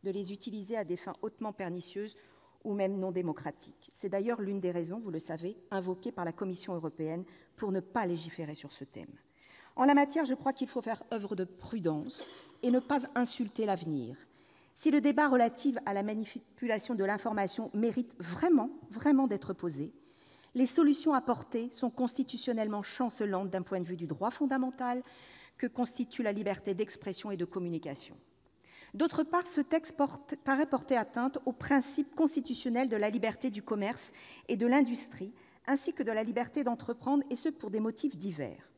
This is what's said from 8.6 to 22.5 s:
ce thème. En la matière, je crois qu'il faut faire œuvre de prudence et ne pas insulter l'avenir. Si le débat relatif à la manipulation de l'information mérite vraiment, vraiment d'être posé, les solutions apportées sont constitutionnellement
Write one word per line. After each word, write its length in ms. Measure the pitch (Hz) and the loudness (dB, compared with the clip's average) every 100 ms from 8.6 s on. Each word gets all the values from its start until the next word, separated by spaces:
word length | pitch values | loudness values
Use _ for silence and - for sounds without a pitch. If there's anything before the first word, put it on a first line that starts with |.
| 143 | -12
ce 120 | - | -14
thème. 280 | 139 - - - _ _ - - - - | -14 -14 -18 -20 _ _ -20 -20 -14 2
En 80 | |
la 100 | 262 | 6
matière, 300 | 285 285 302 | 8 6 2
je 100 | 285 | 0
crois 180 | 262 269 | 0 0
qu'il 160 | 269 254 | -2 -4
faut 140 | 254 | -4
faire 200 | 226 220 - | -4 -6 -4
œuvre 240 | 226 202 196 | -6 -4 -4
de 80 | |
prudence 840 | 180 - - 226 165 151 226 - - - - - | -4 -8 -8 -2 0 0 -4 -8 -10 -12 -20 -4
et 80 | 247 | 2
ne 100 | 247 | 2
pas 200 | 254 285 262 | 4 -2 0
insulter 520 | 233 240 - 220 - 214 | 0 0 0 -4 0 0
l'avenir. 500 | 185 165 147 117 135 - _ _ - _ | 0 0 -4 -4 -10 -18 _ _ -20 _
Si 160 | - 311 | 0 4
le 100 | 294 | 6
débat 280 | 285 262 294 | 6 4 6
relatif 480 | 254 233 233 285 233 - | 6 4 2 0 0 -2
à 80 | |
la 80 | 196 | -2
manipulation 920 | 208 214 214 - - - 240 220 - | -2 -4 -6 -10 -16 -8 -2 -2 0
de 100 | 233 | 0
l'information 680 | 196 208 233 214 196 - 220 | 0 0 0 0 0 -2 -4
mérite 440 | 208 226 254 233 - | 0 2 0 -4 -6
vraiment, 520 | 170 175 349 311 233 - - | -8 0 6 6 6 -6 -12
vraiment 380 | 226 285 269 269 | 0 6 6 6
d'être 240 | 202 - | 0 -2
posé, 400 | 180 175 139 151 - - - - - - | -4 -4 -4 -8 -10 -20 -20 -20 -20 -8
les 120 | 247 254 | 2 4
solutions 480 | - 302 277 311 | 6 6 6 4
apportées 560 | 277 - 226 - 233 240 | 2 2 -2 0 -4 -4
sont 200 | - 247 | -4 -4
constitutionnellement 920 | 240 247 - 262 240 - | 0 -2 0 -2 -2 -2